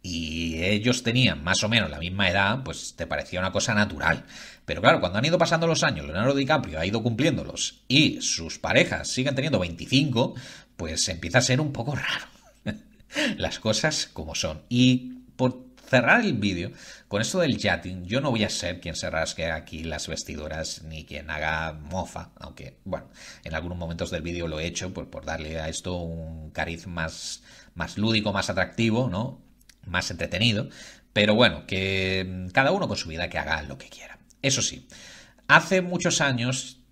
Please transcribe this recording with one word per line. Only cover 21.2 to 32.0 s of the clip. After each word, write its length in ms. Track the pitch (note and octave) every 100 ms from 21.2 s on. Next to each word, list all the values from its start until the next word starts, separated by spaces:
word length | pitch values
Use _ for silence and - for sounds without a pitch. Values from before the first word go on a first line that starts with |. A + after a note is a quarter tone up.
| D2+
haga 420 | D#2 D#2 D#2+ D#2+
mofa, 600 | D#2 D2+ F2+ F2 E2+ E2+ -
aunque, 380 | C#2+ - C2 -
bueno, 240 | - F2 - - - -
en 100 | -
algunos 240 | D#2+ F2 F2
momentos 320 | E2+ E2+ E2+
del 100 | F2
vídeo 280 | E2 F2 E2+
lo 120 | D#2
he 60 | E2
hecho 260 | E2+ F#2
por, 160 | - D2
por 160 | -
darle 340 | - D#2+ D#2 D#2+
a 120 | D#2
esto 260 | D#2 F2+ F2+
un 540 | E2+ E2 D#2+ E2 D#2
cariz 360 | - D#2+ E2+ F#2+
más, 560 | E2+ D#2+ - - - - - -
más 220 | - D#2+ -
lúdico, 380 | G#2+ A2+ G#2+
más 160 | G2 F#2+
atractivo, 580 | F#2+ F2+ - A2+ A2 B2+
¿no? 320 | F2+ B2 - - _ _ - -
Más 240 | F2+ -
entretenido. 580 | E2+ E2 F2 A#2 G#2 - - - - _
Pero 200 | - G#2
bueno, 320 | G#2+ A#2+ D#2 -
que, 600 | F#2+ F#2+ F#2+